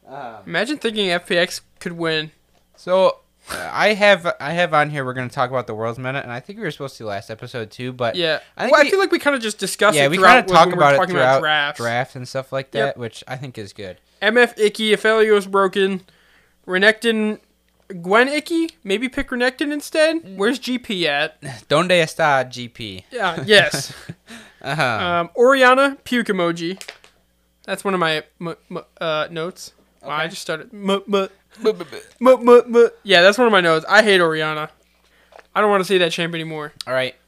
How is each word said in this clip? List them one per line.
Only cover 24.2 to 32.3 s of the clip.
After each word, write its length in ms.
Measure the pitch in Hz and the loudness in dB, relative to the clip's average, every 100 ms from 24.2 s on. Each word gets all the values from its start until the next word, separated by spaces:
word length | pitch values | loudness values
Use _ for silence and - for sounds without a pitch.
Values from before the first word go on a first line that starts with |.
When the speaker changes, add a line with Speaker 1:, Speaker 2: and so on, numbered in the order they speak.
| _ 226 - _ | _ -20 -20 _
Speaker 1:
Uh-huh. 200 | - 151 | -10 -4
Speaker 2:
Um, 480 | 131 110 180 175 170 - | -2 -2 -2 -4 -4 2
Orianna, 600 | 247 269 254 254 277 277 | 4 6 6 4 2 -2
puke 240 | - 247 226 | -6 -4 -2
emoji. 560 | 196 170 170 170 190 - - _ _ _ _ _ _ | -2 -2 -2 -8 -10 -16 -20 _ _ _ _ _ _
That's 200 | - 190 | -12 -8
one 100 | 202 | -4
of 60 | 185 | -2
my 240 | 165 156 - _ | 0 -2 -6 _
m-, 160 | 170 160 _ | -12 -12 _
m-, 160 | 170 - _ | -16 -16 _
uh, 280 | 170 156 151 | -6 -4 -6
notes. 420 | 170 165 180 - _ _ _ | -8 -10 -12 -20 _ _ _
Wow, 60 | - | -10
I 120 | 147 | -6
Speaker 1:
Okay. 80 | 165 | -6
Speaker 2:
just 120 | 196 | -8
started. 280 | - 160 - | -10 -10 -10
M-, 180 | 208 196 | -10 -4
m-, 120 | 196 196 | -4 -2
Speaker 1:
M-, 140 | 196 190 _ _ _ | -2 -4 _ _ _
m-, 160 | 214 185 | -4 -2
m- 480 | 170 - - _ | -10 -16 -20 _
Speaker 2:
m-, 200 | 240 | 4